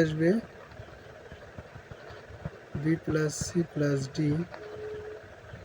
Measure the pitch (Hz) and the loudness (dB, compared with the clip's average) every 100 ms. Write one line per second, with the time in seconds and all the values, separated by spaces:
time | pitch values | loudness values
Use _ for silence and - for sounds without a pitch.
0 | 160 156 165 226 - - - - - - | 10 6 6 6 2 -10 -16 -14 -14 -16
1 | - - - - - - - - - - | -18 -16 -16 -16 -16 -14 -14 -14 -14 -14
2 | - - - - - - - 143 156 165 | -14 -14 -14 -10 -10 -10 -8 0 4 2
3 | - 156 151 - - 175 165 147 143 139 | 4 2 2 0 0 0 2 2 4 4
4 | 135 156 151 151 175 - - - - 427 | 2 2 4 4 0 -6 -10 -8 -8 -8
5 | 427 - - - - - | -8 -12 -14 -18 -14 -14